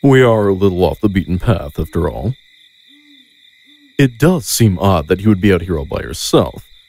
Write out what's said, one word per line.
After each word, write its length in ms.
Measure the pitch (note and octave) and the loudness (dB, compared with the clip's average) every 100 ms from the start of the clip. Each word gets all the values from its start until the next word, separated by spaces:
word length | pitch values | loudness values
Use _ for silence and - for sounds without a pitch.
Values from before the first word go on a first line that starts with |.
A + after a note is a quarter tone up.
We 200 | D3 C3 | 6 6
are 260 | B2+ A2+ G#2 | 6 4 2
a 40 | |
little 320 | F#2+ G2 F2+ | 2 0 2
off 160 | F2 D#2 | 0 0
the 80 | G#2+ | -2
beaten 300 | F#2+ E2+ F2+ | -2 -2 -4
path, 400 | - F2+ D2 - | -2 -2 -4 -8
after 300 | D#2+ - D#2+ | -6 -4 -4
all. 260 | A1 E2 C3 _ _ _ _ _ C#4+ D4 C#4 B3+ _ _ _ _ D4 _ _ | -4 -8 -8 _ _ _ _ _ _ _ -20 _ _ _ _ _ _ _ _
It 200 | C#3 A2+ | -2 2
does 280 | - F#3 - | 0 0 -4
seem 320 | - A2+ F2+ | 0 2 2
odd 300 | G2 F#2 D2 | 0 -2 -2
that 120 | F2+ | -2
you 100 | G#2+ | 0
would 100 | G2+ | 2
be 120 | G2+ | 2
out 100 | F#2 | 0
here 160 | F2+ E2 | 0 -6
all 80 | C#2 | -6
by 140 | - | -8
yourself. 680 | - - - D#3+ E2 - - - | -8 -10 -2 0 0 -6 -20 -20